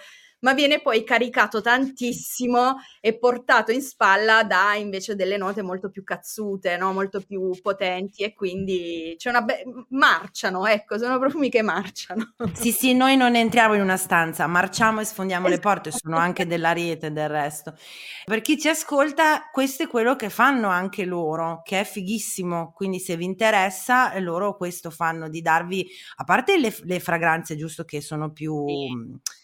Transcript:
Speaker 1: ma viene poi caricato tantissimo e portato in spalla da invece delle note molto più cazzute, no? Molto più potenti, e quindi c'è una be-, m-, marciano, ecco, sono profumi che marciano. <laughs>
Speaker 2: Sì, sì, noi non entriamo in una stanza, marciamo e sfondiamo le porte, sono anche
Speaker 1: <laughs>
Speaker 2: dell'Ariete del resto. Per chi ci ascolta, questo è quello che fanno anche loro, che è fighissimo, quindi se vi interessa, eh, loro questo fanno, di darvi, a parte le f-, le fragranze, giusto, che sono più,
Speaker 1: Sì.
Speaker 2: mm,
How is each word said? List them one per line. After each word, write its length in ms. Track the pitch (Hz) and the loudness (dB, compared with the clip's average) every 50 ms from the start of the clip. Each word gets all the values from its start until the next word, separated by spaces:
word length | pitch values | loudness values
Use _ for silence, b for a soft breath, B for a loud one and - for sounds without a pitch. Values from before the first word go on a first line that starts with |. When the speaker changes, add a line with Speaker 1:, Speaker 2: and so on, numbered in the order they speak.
| B B B B B B B B | B B B B B B B B
Speaker 1:
ma 120 | - 262 269 | 2 2 4
viene 280 | 277 285 285 302 302 - | 4 4 4 4 2 2
poi 200 | 269 226 220 220 | 2 2 2 2
caricato 560 | - 254 233 247 240 247 262 226 - - 220 | 2 2 2 2 0 2 2 2 2 2 -2
tantissimo 1160 | 202 233 240 254 269 269 269 - 247 240 240 - - - - - 247 240 247 240 247 262 269 262 B B B B | 2 2 4 4 2 -2 -4 -4 -4 -4 -4 -6 -8 -10 -8 -4 -2 0 2 2 2 2 0 -2 B B B B
e 180 | B 220 220 233 | B -2 0 2
portato 540 | 247 247 247 240 - - 269 226 214 220 226 | 2 2 2 2 2 4 4 4 4 2 -2
in 100 | 262 277 | -2 -2
spalla 640 | - - - 220 196 196 202 214 220 220 226 220 | -6 -2 2 4 4 6 6 6 4 6 4 4
da 300 | 196 196 180 196 208 208 | 4 2 2 4 4 2
invece 400 | 214 208 208 190 190 190 - 208 | 0 -2 -4 -6 -8 -6 -6 -4
delle 200 | 196 185 185 202 | -2 -2 -2 0
note 260 | 208 185 190 202 214 196 | -2 -2 -4 -4 -4 -6
molto 280 | 180 185 185 190 190 | -6 -6 -6 -8 -10
più 140 | - 196 190 | -12 -10 -8
cazzute, 720 | - 185 175 - - - - 214 202 196 190 190 185 175 | -8 -8 -8 -8 -14 -10 -8 -6 -6 -6 -4 -2 -2 -2
no? 160 | 175 185 190 190 | 0 0 -2 0
Molto 280 | 190 196 196 - 202 | 0 -2 -2 -4 -8
più 300 | 190 - 202 185 185 185 180 180 | -8 -8 -8 -4 -4 -4 -4 -4
potenti, 600 | - 208 190 190 202 180 180 185 190 196 _ - 196 | -2 -4 -2 0 0 -2 -2 -2 -4 -8 _ -6 -6
e 120 | 214 - | -6 -4
quindi 800 | - 202 185 180 196 196 190 190 180 170 170 170 165 160 165 170 | -4 -6 -4 -4 -4 -4 -2 -2 -2 -2 -4 -8 -8 -8 -10 -10
c'è 140 | 165 - 247 | -8 -6 0
una 100 | 240 240 | 0 0
be-, 220 | 214 233 - - 190 | 0 0 -4 -6 -6
m-, 220 | 254 233 254 240 - 254 | -12 -14 -16 -14 -6 0
marciano, 680 | 269 302 277 190 165 185 196 - - - 196 185 185 190 | 2 4 4 4 2 -2 -8 -12 -4 -4 -4 -2 0 2
ecco, 320 | 214 214 208 - - - - | 2 2 2 0 -4 -6 -4
sono 200 | 233 247 254 254 | -2 -2 0 0
profumi 300 | 262 285 285 320 277 254 | 0 0 0 0 0 2
che 140 | 269 226 220 | 2 2 2
marciano. 720 | 202 165 180 - - - - - - 180 220 226 - _ - | 2 0 -2 -4 -6 -10 -14 -12 -8 -6 -6 -6 -8 _ -6
<laughs> 80 | 233 196 170 | -6 -6 -4
Speaker 2:
Sì, 200 | - - 240 220 | -2 -2 0 0
sì, 220 | - - 254 254 | 2 2 4 4
noi 220 | 254 254 269 269 | 6 6 6 6
non 200 | 269 247 240 240 | 6 6 6 6
entriamo 380 | 233 226 220 202 240 226 220 214 | 4 4 4 4 4 6 6 6
in 60 | 202 | 4
una 160 | 196 190 185 | 4 2 2
stanza, 500 | 185 - - - 170 165 165 160 - 156 | 0 0 2 2 2 2 2 0 -2 0
marciamo 540 | 151 175 175 185 285 285 - 233 220 220 214 | 2 2 2 2 2 2 2 2 2 2 0
e 40 | 214 | -4
sfondiamo 440 | 214 - - 190 190 185 175 185 180 | -6 -6 -6 -4 -2 -2 0 2 2
le 100 | 180 175 | 2 2
porte, 320 | 175 208 196 170 - 160 151 | 2 2 0 0 0 -8 -8
sono 240 | - - 156 165 | -8 -6 -2 0
anche 280 | 165 170 180 180 - 180 | 2 2 0 0 -2 -2
Speaker 1:
<laughs> 20 | |
Speaker 2:
dell'Ariete 680 | 165 170 170 165 165 170 170 170 170 160 160 160 151 151 | -2 -2 0 2 2 2 2 0 -4 -4 -4 -6 -6 -4
del 160 | 151 151 151 | -4 -4 -2
resto. 460 | 151 151 143 151 151 - - 160 156 B B B B B B B B B B | -2 -2 -2 -4 -6 -8 -14 -14 -18 B B B B B B B B B B
Per 160 | - 214 220 | -4 -4 -2
chi 180 | 220 - 311 302 | 0 0 0 2
ci 100 | - 302 | 2 0
ascolta, 800 | 320 320 - - 294 277 285 311 285 330 320 311 302 294 - - - | 0 0 -2 -2 2 2 2 2 2 2 4 4 4 2 -2 -4 -2
questo 320 | 269 269 269 269 - 330 | 0 0 0 0 -4 -6
è 20 | |
quello 300 | 330 - 240 220 240 262 | -2 0 0 2 2 2
che 120 | 262 226 196 | 0 -2 -6
fanno 400 | - - 240 269 277 247 220 196 | 0 2 4 4 4 2 0 0
anche 360 | 180 175 185 190 190 - 180 | 0 0 -2 -4 -4 -6 -4
loro, 560 | 180 180 175 170 151 156 160 165 165 165 160 - | -4 -2 -2 -2 -2 -2 -2 -4 -4 -6 -8 -8
che 180 | - 196 190 | -4 -4 -4
è 40 | 208 | -4
fighissimo, 880 | 196 - 208 185 185 226 208 - - - - 180 180 175 170 165 160 _ | -4 -6 -8 -6 -4 -4 -6 -6 -8 -8 -6 -4 -4 -4 -4 -6 -6 _
quindi 280 | - 196 190 185 180 | -6 -4 -4 -4 -6
se 160 | 180 - 175 | -4 -6 -6
vi 80 | 165 175 | -4 -4
interessa, 880 | 185 190 185 226 220 214 196 185 202 196 - - - 247 254 254 196 165 | -4 -4 0 2 2 4 4 2 0 -2 -6 -2 2 4 4 4 2 0
eh, 80 | 190 | -4
loro 360 | 185 175 165 175 202 202 196 | -4 -2 -2 0 -2 -2 -2
questo 340 | 202 180 175 180 - - 165 | -4 -6 -6 -6 -8 -12 -12
fanno, 380 | 151 - 170 165 165 165 160 156 | -6 -2 -2 -2 -2 -4 -8 -8
di 120 | 156 165 | -8 -4
darvi, 480 | 165 165 160 165 175 175 190 185 170 B B B B B B | 0 2 2 2 2 0 -4 -4 -4 B B B B B B
a 80 | B - | B 0
parte 340 | - 180 220 - - 392 349 | 2 2 2 4 4 4 4
le 120 | 254 220 | 4 2
f-, 120 | - - - | -2 -4 -6
le 140 | 170 180 175 | -4 -4 -4
fragranze, 540 | - - 170 165 165 165 160 165 160 - 156 | -2 -2 -2 2 2 2 2 0 -2 -6 -8
giusto, 280 | 151 156 160 - - 165 | -8 -8 -10 -10 -12 -12
che 160 | 160 - 147 | -10 -8 -10
sono 320 | 151 - 160 151 151 151 151 | -8 -6 -6 -6 -6 -6 -8
più, 220 | - 151 156 156 147 143 | -8 -8 -6 -4 -4 -4
Speaker 1:
Sì. 280 | 143 143 139 139 127 127 | -4 -4 -4 -4 -6 -8
Speaker 2:
mm, 200 | 120 113 120 123 131 - B B B | -8 -10 -12 -14 -12 -12 B B B